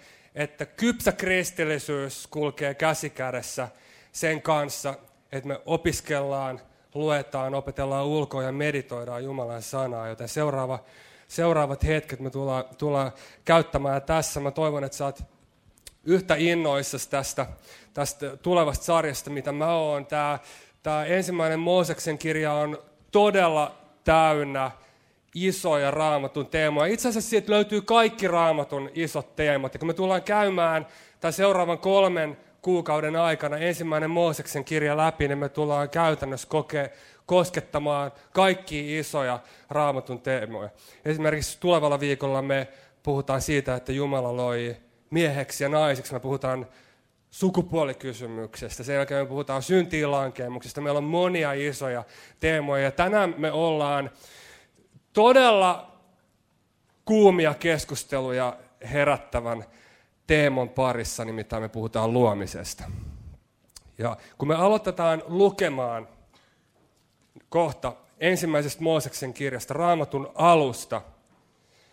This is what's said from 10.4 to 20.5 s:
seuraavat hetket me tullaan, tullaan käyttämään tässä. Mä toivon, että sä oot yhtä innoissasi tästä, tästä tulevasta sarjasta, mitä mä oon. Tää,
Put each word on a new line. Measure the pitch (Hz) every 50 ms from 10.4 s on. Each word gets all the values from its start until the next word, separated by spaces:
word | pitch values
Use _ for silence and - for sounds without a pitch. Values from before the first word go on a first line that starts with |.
| 151 147 139 135 131 127 131 120 - - - - - - - - _ -
seuraavat | - - 170 170 165 156 147 139 139 - -
hetket | 151 156 156 151 - 139 123
me | 135 131
tullaan, | 127 135 139 135 131 127 127 - - -
tullaan | 151 147 143 139 135 131 - - - - - - -
käyttämään | - 165 165 151 - - 139 139 139 135 139 139
tässä. | - 160 160 147 - - 147
Mä | 139 139
toivon, | 135 - 160 156 147 143 139
että | 131 -
sä | - 143
oot | 139 131 - - - _ _ _ _ _ _ _ _ _ _ - - _ _ -
yhtä | 156 180 185 180 180 160 151
innoissasi | 165 170 175 170 160 151 139 139 139 - - 131 - -
tästä, | - 139 131 - - - 131 - - - - - - - - _ -
tästä | 151 139 - - - 143 139 135
tulevasta | 135 - 180 180 175 160 147 135 - -
sarjasta, | - 170 165 160 151 135 - - 147
mitä | 147 143 127 147 139
mä | 147 156 165 170
oon. | 165 160 151 147 143 135
Tää, | - 151 151 147 147 147 135 - -